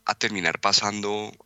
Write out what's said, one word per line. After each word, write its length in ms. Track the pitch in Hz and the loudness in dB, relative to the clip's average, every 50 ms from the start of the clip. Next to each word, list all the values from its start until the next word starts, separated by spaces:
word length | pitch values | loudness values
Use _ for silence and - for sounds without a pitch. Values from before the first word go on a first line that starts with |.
| - | -4
a 100 | - 107 | -4 -2
terminar 460 | - - 110 104 98 85 82 80 - | 0 0 -2 0 0 0 0 0 2
pasando 720 | - 101 101 - 107 104 104 104 101 101 104 104 107 104 - - - | 2 4 4 4 2 2 -2 -2 -2 -2 -2 -4 -4 -8 -12 -16 -20